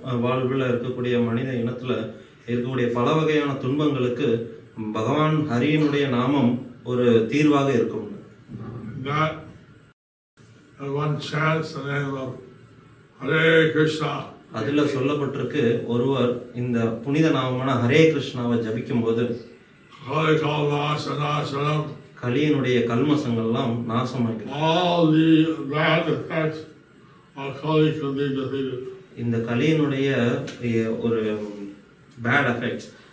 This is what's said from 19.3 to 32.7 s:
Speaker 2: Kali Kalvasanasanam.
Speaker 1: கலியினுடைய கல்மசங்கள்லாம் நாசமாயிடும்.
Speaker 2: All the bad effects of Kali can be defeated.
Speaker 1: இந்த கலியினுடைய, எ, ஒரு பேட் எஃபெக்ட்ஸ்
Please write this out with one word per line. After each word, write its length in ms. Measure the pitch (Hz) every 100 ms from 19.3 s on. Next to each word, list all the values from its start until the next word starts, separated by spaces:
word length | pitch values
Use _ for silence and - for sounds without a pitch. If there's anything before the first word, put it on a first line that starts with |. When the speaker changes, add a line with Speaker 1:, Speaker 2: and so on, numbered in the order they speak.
| 117 - - - - - -
Speaker 2:
Kali 360 | 123 151 156 156
Kalvasanasanam. 1400 | 147 147 147 147 147 151 139 139 147 147 135 139 147 151 - - - -
Speaker 1:
கலியினுடைய 600 | 120 131 151 139 127 123 117
கல்மசங்கள்லாம் 840 | 120 147 151 120 113 113 120 120 120 117
நாசமாயிடும். 680 | 120 131 123 113 110 - 143
Speaker 2:
All 460 | 160 170 180 175 160
the 220 | 156 160 160 160 156 135
bad 340 | 147 160 160 160
effects 520 | 143 - 170 156 - - - - - - - - -
of 140 | 139 127
Kali 360 | 151 156 156
can 200 | 147 139
be 140 | 135 143
defeated. 520 | 131 131 135 131 123 - - - -
Speaker 1:
இந்த 200 | 120 113
கலியினுடைய, 720 | 113 120 151 156 143 135 139 127 120 - - - 120
எ, 200 | 113 110 113
ஒரு 220 | 117 113 107 107 104 104 101 - - - - -
பேட் 320 | 117 139 127
எஃபெக்ட்ஸ் 400 | 117 120